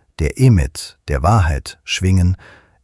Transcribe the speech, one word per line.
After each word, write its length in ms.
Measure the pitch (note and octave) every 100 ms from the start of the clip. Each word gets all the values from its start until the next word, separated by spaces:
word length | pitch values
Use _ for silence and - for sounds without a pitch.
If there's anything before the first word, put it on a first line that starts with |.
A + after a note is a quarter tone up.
| _ -
der 200 | D2 -
Emet, 600 | C3 F#2+ C2 - - - -
der 160 | C2+
Wahrheit, 560 | D#2+ A2+ D#2+ C#2+ - -
schwingen, 520 | - - F#2 F#2+ F2+ F#2+ - - _ _